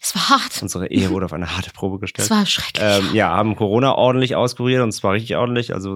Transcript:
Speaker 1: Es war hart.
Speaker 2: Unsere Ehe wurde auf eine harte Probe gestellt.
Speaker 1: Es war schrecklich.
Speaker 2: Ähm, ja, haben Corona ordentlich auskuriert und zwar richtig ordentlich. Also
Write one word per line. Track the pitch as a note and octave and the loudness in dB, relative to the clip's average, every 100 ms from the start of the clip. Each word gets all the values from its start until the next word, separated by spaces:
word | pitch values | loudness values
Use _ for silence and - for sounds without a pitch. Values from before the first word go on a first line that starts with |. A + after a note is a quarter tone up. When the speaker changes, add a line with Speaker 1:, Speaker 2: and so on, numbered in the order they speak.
Speaker 1:
Es | - G3 | -6 -2
war | E3 | 2
hart. | C4+ B3+ - | 2 0 -8
Speaker 2:
Unsere | G2 F2+ F2+ | -8 -6 -2
Ehe | - F#2+ | 0 0
wurde | F#2+ F2+ | 0 -4
auf | |
eine | D#2+ E2+ F2 | -4 -6 -6
harte | F#2 | -8
Probe | - G2 G2 | -6 -6 -6
gestellt. | G2 - | -8 -4
Speaker 1:
Es | - | 0
war | G#3+ G3 | 2 2
schrecklich. | - - - | -2 -4 0
Speaker 2:
Ähm, | G#2 G2+ G2 | 2 2 2
ja, | G#2+ F#2 F2+ | 2 2 2
haben | G#2+ G2+ | 0 0
Corona | G#2 A2 C3+ - | 2 2 2 4
ordentlich | B2 B2+ B2 | 4 4 2
auskuriert | D#2+ A#2+ B2 B2 B2+ | 0 0 0 0 2
und | A#2 | 0
zwar | G#2 G2+ | 0 0
richtig | G2+ A#2 E2 | 0 0 -2
ordentlich. | A#2+ A#2+ A#2 | 0 -2 -2
Also | F2+ G2 | -6 -6